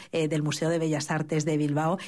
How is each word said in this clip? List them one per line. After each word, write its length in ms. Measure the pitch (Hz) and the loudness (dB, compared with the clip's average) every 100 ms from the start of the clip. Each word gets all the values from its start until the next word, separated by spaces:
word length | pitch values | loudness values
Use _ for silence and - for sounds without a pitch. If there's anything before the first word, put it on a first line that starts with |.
| - | -6
eh, 160 | 165 151 | -2 0
del 140 | 156 | 0
Museo 260 | 151 143 160 | 0 0 0
de 100 | 170 | 2
Bellas 320 | 165 147 143 | 2 0 0
Artes 320 | 156 151 156 | -2 0 0
de 140 | 147 151 | 0 0
Bilbao, 400 | 147 147 160 190 | 2 2 0 -2